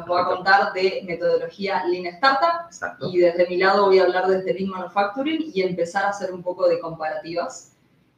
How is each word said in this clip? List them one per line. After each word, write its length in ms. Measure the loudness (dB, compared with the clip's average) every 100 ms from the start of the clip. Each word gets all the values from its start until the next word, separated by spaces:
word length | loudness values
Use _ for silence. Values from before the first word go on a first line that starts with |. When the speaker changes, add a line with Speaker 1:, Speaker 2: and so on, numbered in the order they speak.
| -2
Speaker 1:
va 120 | 0
a 60 | 0
Speaker 2:
Perfecto. 80 | 0
Speaker 1:
contar 360 | 4 4 4
de 300 | 2 0 0 -6
metodología 800 | -4 0 0 -2 -6 -4 -2 -2
Lean 200 | -2 -4
Startup. 580 | 0 2 2 2 0
Speaker 2:
Exacto. 460 | -6 -10 -12 -8 -4
Speaker 1:
Y 60 | 2
desde 280 | 4 4 0
mi 120 | 2
lado 260 | 4 4 6
voy 100 | 6
a 60 |
hablar 220 | 4 2 2
desde 280 | 0 0
Lean 160 | -4 -4
Manufacturing 800 | -6 -6 -2 -2 -2 -4 -4 -4
y 80 | -2
empezar 460 | -2 -2 -4 -2 -2
a 20 |
hacer 240 | -2 -6
un 100 | -8
poco 240 | -8 0 2
de 140 | 2
comparativas. 920 | -2 -8 -8 -8 -8 -6 -6 -8 -20 _ _ _ _